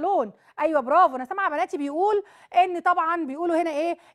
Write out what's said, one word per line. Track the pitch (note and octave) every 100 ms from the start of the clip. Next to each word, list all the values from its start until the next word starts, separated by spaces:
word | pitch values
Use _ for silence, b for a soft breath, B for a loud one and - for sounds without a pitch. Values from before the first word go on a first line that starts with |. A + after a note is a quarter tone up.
| E4+
لون. | F#4 G#3+ b b -
أيوة | D#4 D4+
برافو، | A#3+ D#4 E4+ B3+
أنا | B3+
سامعة | G4 F#4+
بناتي | D4 F#4 D#4+
بيقول | C#4+ D4+ G4+ G#4 G4+ B B -
إن | F#4 F4
طبعًا | F4+ F4+ D#4+ E4+ C#4+
بيقولوا | C#4+ F4 E4
هنا | E4
إيه؟ | D4 E4+ E4 b